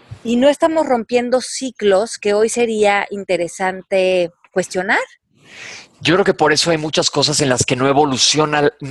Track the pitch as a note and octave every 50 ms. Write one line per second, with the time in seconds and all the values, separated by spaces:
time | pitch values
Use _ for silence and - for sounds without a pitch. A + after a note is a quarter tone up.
0 | - - - - - A3+ A#3 A#3+ B3+ C#4+ C#4+ - - D#4+ D#4+ D#4+ D4+ C#4 C4 A#3
1 | G#3+ - A#3+ A#3+ A#3+ B3 A#3 B3+ A#3 - - - C4+ C4 A3+ - G#3+ G#3 G3 F#3
2 | A3 A3+ - - - G#3 G3+ G#3 A3 A3+ - A#3+ A#3+ A3+ A3+ G#3+ G#3 G3+ G3+ G3+
3 | - - G3+ G3+ F#3+ - F#3 E3+ F3 E3 - - G3 F#3 F#3 F#3 - _ G3+ F#3+
4 | F#3 F#3 F#3 F3+ F3 E3 - _ _ _ _ F#3+ F3 - - F#3 F3+ G3+ B3+ F#4+
5 | C5 - - _ _ _ _ _ _ - - - - - - - - - _ _
6 | - C#3+ E3 F#3+ G3 F#3+ F#3 - G3+ - - - - E3+ E3 D#3 D3+ D#3 C#3+ F#3
7 | D#3+ - - D3 C#3 C3+ D3+ - D3 C3+ B2+ A#2 - - C#3 A#2+ C3 C#3 C#3 C#3
8 | D3+ C#3+ C3 A2+ - - - D3 D3+ D3+ D3+ D3 C#3+ C#3+ - _ D3 C3+